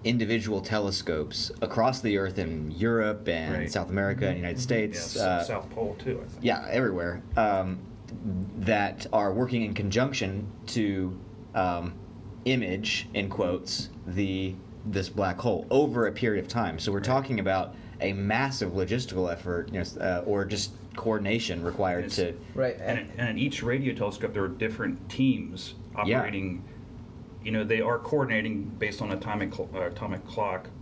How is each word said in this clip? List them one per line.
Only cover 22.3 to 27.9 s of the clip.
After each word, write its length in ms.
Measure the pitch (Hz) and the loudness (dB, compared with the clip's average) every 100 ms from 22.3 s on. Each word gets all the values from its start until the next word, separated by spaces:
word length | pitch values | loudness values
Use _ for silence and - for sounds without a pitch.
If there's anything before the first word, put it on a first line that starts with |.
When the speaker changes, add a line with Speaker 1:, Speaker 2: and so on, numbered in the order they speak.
| 85 - - | -2 -6 0
Speaker 3:
Right, 200 | 127 - | 0 0
Speaker 2:
And, 200 | 95 113 | -2 -2
Speaker 3:
and 100 | - - | -4 -4
Speaker 2:
and 100 | 120 | -2
in 80 | 113 | 0
each 240 | 139 - | 0 0
radio 320 | 117 131 135 | 0 0 0
telescope, 400 | 110 104 98 107 | 0 -2 -2 -2
there 100 | 104 | 0
are 40 | 95 | 0
different 600 | 87 110 110 101 87 - | 0 -2 -2 -2 -4 -4
teams 640 | - 135 113 90 - - - - - 101 | 2 4 4 0 -8 -10 -12 -10 -2 2
Speaker 1:
Yeah. 140 | 123 | 2
Speaker 2:
operating. 440 | 110 101 95 90 - - - - - - - - | 2 -2 -2 -4 -8 -14 -14 -14 -14 -16 -16 -10
You 80 | 107 | -2
know, 120 | 110 | 0
they 180 | 107 110 | 2 2
are 180 | 110 | 4